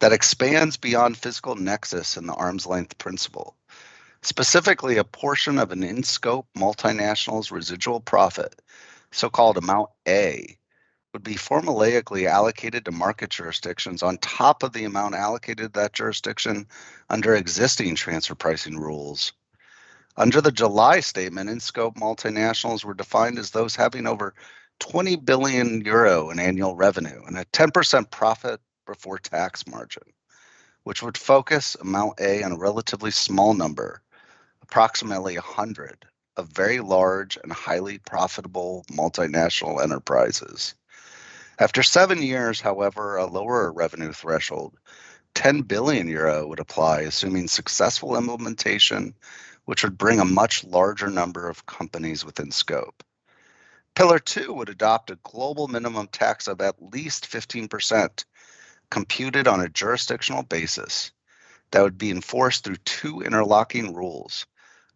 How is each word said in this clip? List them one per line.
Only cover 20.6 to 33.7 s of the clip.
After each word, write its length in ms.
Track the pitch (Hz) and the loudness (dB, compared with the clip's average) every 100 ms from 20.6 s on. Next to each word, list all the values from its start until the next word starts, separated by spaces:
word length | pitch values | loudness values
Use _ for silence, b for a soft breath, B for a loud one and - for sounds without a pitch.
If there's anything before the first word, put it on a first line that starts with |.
| 113 101 123 175 | 2 6 6 6
statement, 500 | 135 - 92 92 98 | 2 -4 -6 -6 -8
in-scope 460 | 117 - - 117 | -6 -8 -4 -4
multinationals 880 | 110 110 113 117 107 110 113 120 110 | -2 -4 -4 -4 0 0 0 -2 -4
were 100 | 107 | -6
defined 440 | 98 98 110 117 120 | -10 0 2 2 -2
as 140 | 101 | -4
those 240 | 110 113 - | -2 -2 2
having 320 | 120 127 117 | 0 0 -4
over 260 | 110 101 - B B B - | -4 -6 -10 B B B -14
twenty 340 | - 175 185 | -6 -2 0
billion 680 | 175 131 131 135 127 120 113 | 0 4 4 4 2 2 0
euro 480 | 107 113 113 85 78 | 2 6 8 6 2
in 100 | 85 | -2
annual 340 | 90 95 95 | 0 0 0
revenue 480 | 87 98 92 80 67 - | 4 2 2 -4 -10 -14
and 100 | 90 | -12
a 60 | 90 | -4
ten 180 | - 156 | 2 4
percent 400 | 180 160 139 104 | 4 4 2 0
profit 500 | - 110 113 123 117 _ _ | 0 0 0 -4 -8 _ _
before 340 | - 101 92 95 | -18 -16 -12 -12
tax 500 | - 80 92 - - | -6 -4 -4 -6 -14
margin, 340 | 58 57 - _ _ _ b b b b b | -14 -14 -16 _ _ _ b b b b b
which 180 | - - | -10 -8
would 160 | 117 113 | -8 -4
focus 600 | - 135 131 151 - - | 6 6 6 0 0 -8
Amount 380 | 90 95 107 - | -4 -2 -2 0
A 240 | 98 101 | 0 0
on 80 | 98 | -2
a 80 | 82 | -2
relatively 540 | 98 107 - 101 107 | -2 -2 -4 -6 -4
small 420 | - - 95 104 | -2 0 4 4
number, 480 | 104 80 | 4 0